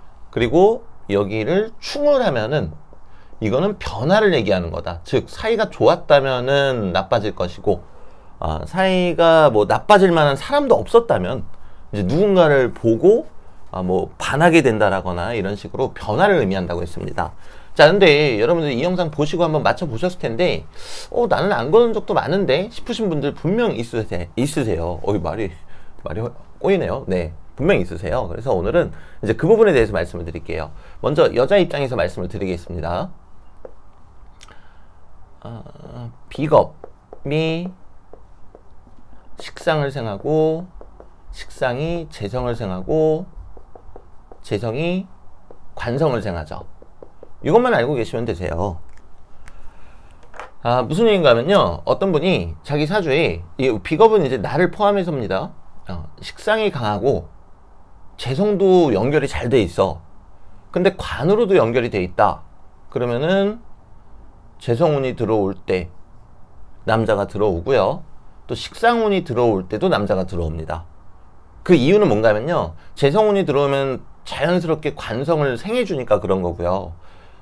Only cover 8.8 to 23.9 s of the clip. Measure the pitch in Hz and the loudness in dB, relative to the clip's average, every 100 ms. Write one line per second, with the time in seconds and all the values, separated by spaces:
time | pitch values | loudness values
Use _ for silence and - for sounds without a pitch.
8.8 | 190 185 180 160 165 165 151 110 104 117 | 2 2 2 4 6 8 8 6 4 2
9.8 | - 208 185 170 147 135 - 285 277 - | 6 8 8 6 4 2 0 0 4 2
10.8 | 107 233 233 110 90 - - - - - | 4 4 4 2 0 -4 -6 -8 -10 -12
11.8 | - 104 90 139 208 190 160 139 123 110 | -8 -4 0 2 4 6 6 6 4 2
12.8 | 117 113 156 226 330 - - - - - | 2 4 6 4 2 -12 -16 -14 -10 -6
13.8 | 92 92 87 - - 135 175 165 131 107 | -2 0 -2 -6 -4 4 6 6 6 4
14.8 | 101 95 92 87 90 117 95 101 98 101 | 2 2 -2 -4 -2 -2 -2 -4 -8 -4
15.8 | 131 - - 107 196 185 107 95 90 87 | -4 -4 -4 2 4 4 2 0 -2 -4
16.8 | 87 - 95 - 82 - - - - - | -6 -6 -6 -4 -6 -8 -14 -14 -4 6
17.8 | 151 196 190 143 147 110 117 170 151 120 | 8 10 8 8 4 4 2 2 0 0
18.8 | 165 185 170 151 151 175 165 156 120 120 | 0 0 -2 0 0 2 0 2 0 -2
19.8 | 170 113 180 180 131 110 175 95 - - | -4 -2 -2 -2 -4 0 0 0 -6 -12
20.8 | - - - - 240 - 170 143 120 202 | -10 -10 -6 -2 2 2 2 0 4 4
21.8 | 240 - - 175 107 180 170 135 202 - | 4 2 -2 -2 0 0 2 2 0 -6
22.8 | - 240 220 156 139 127 156 214 233 113 | -6 -4 -2 0 -2 -2 -2 0 0 -2
23.8 | 117 | -4